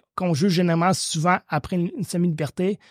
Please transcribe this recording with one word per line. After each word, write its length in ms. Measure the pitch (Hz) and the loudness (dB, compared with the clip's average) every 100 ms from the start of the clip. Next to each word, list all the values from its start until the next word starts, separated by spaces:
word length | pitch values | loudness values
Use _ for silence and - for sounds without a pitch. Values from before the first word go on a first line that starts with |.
| - - | -4 -4
qu'on 180 | 185 | -2
juge 200 | 156 202 | 2 2
généralement 400 | 170 180 165 175 | 4 2 4 2
souvent 440 | 185 - 165 170 185 - | 0 -2 -2 0 0 0
après 260 | 151 - 185 | -6 -4 -4
une, 160 | 175 330 | -4 -4
une 60 | 170 | -6
semi-liberté, 720 | 180 175 156 147 - 185 208 _ | -2 0 0 -4 -4 -4 -4 _